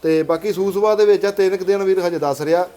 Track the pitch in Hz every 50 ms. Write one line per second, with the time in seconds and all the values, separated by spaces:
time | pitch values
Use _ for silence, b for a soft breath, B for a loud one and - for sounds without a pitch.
0 | - 160 160 160 156 151 165 160 175 214 190 180 196 196 190 196 208 214 214 214
1 | 214 208 208 190 190 202 202 202 196 185 190 190 185 175 196 196 196 190 190 190
2 | 175 175 170 160 151 143 139 139 151 151 165 175 180 180 -